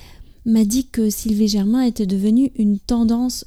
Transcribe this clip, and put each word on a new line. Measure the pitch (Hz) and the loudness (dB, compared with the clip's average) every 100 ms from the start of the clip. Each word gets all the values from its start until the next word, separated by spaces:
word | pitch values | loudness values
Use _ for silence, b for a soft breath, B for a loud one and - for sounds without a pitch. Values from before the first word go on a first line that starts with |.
| B B B B | B B B B
m'a | 233 220 | 0 2
dit | 208 254 - | 2 0 -2
que | - 220 | -2 -2
Sylvie | 208 220 208 214 | -2 -2 0 0
Germain | 208 196 247 | 0 0 0
était | 247 226 202 | 0 -2 -2
devenue | 196 208 226 269 - | 0 2 2 0 0
une | 208 202 | 0 0
tendance | - 240 226 233 254 247 | -2 0 0 0 -2 -6